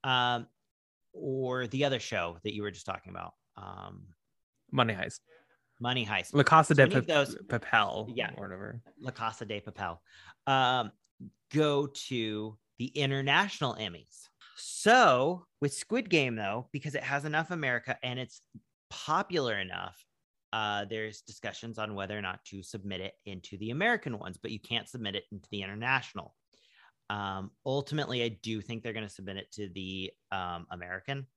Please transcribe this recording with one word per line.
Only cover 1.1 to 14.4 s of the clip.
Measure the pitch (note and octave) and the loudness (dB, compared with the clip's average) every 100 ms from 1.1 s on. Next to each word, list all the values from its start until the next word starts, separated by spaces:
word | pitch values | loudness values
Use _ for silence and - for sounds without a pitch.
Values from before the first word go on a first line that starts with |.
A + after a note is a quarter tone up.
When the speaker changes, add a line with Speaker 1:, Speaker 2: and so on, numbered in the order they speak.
Speaker 1:
or | - C#3+ C3 B2+ B2+ B2 | -8 -4 -2 0 0 -2
the | C3+ C#3+ | 2 2
other | C3 | 2
show | - G#2+ E2+ E2+ | 0 -2 -2 -4
that | G#2+ G#2 | -6 -4
you | |
were | G#2 | -4
just | F2+ - | -6 -8
talking | F#2 F#2 | -8 -8
about, | F#2 F2 _ _ - | -10 -12 _ _ -16
um, | F#2+ F#2+ F#2+ F#2+ F#2 - _ _ _ _ _ | -14 -12 -14 -14 -18 -20 _ _ _ _ _
Speaker 2:
Money | C3+ A2+ | 2 2
Heist. | G2 - - _ - _ _ _ _ | 2 -4 -6 _ -20 _ _ _ _
Speaker 1:
Money | A#2+ B2+ G#2+ | -2 -2 0
Heist. | G2+ - | -2 2
Speaker 2:
La | C#3+ | 4
Casa | C3+ D#3+ D3+ | 8 8 8
Speaker 1:
So | D3 | 8
Speaker 2:
de | C3+ | 8
Speaker 1:
any | F3 | 8
of | B2 | 4
Speaker 2:
Pa-, | |
Speaker 1:
those | D3+ C#3 - - | 4 4 -2 -4
Speaker 2:
Papel, | A#2 - A#2 G2+ - A2 A#2+ | -4 4 4 4 0 -6 -4
Speaker 1:
Yeah. | G#2+ | -4
Speaker 2:
or | - | -6
whatever. | G2 F#2 G#2 A#2 - - | -10 -10 -10 -12 -14 -12
Speaker 1:
La | B2+ | -12
Casa | - A2+ - G#2+ | -6 -6 -6 -8
de | G#2 | -8
Papel. | G#2+ G2+ F#2+ E2+ _ - - - - | -8 -8 -8 -8 _ -20 -20 -8 2
Um, | C3+ B2+ B2+ G#2+ - _ _ - _ _ | 4 4 2 -2 -8 _ _ -18 _ _
go | C#3+ D3+ C#3+ C#3+ | 2 4 4 0
to | - - B2 A2 G#2+ G#2+ G#2+ _ _ | -6 -4 -2 -2 -2 -6 -10 _ _
the | C3 | -6
international | - C#3 C#3 C#3 D3+ G3+ - C#3 A2 | 0 0 0 4 4 4 0 -2 -2
Emmys. | G#2+ E2 - - - _ | -6 -8 -18 -20 -20 _